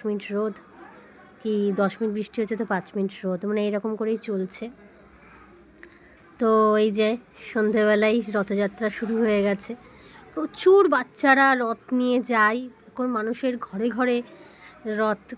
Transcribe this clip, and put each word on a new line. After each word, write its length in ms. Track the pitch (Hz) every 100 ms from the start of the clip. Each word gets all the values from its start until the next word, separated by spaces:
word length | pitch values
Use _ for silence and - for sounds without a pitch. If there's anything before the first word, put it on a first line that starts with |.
মিনিট 200 | 214 208 -
রোদ, 220 | 202 214 202 - - - - - - - -
কি 160 | 220 214 202
দশ 200 | 190 196 -
মিনিট 160 | 220
বৃষ্টি 220 | 208 208 -
হচ্ছে 180 | 214 214
তো 100 | 214
পাঁচ 200 | 190 -
মিনিট 200 | 202 190 -
রোদ, 220 | 185 180 202
মানে, 140 | 214 208
এরকম 260 | 208 220 220
করেই 220 | 220 220
চলছে। 460 | - 196 185 - 226 254 - - - - - - - - - - - - - - - -
তো 120 | 226 220 214 214
এই 140 | 214
যে 180 | 202 214 240 - - -
সন্ধেবেলায় 720 | 226 214 220 214 208 214 233 214
রথযাত্রা 560 | 208 196 202 202 202 220
শুরু 240 | - 214 226
হয়ে 240 | 226 208
গেছে। 300 | 202 202 - 240 - - - - -
প্রচুর 520 | - 311 - 370 392 359
বাচ্চারা 580 | 277 247 - 277 269 269
রথ 260 | 262 233 226 -
নিয়ে 260 | 254 247 247
যায়, 380 | 233 233 214 233 254 - -
এখন 200 | - 254
মানুষের 460 | 226 220 233 262 240
ঘরে 300 | - 196 233
ঘরে 280 | 214 247 240 240 - - - - - 220 214
রথ 260 | 220 208 -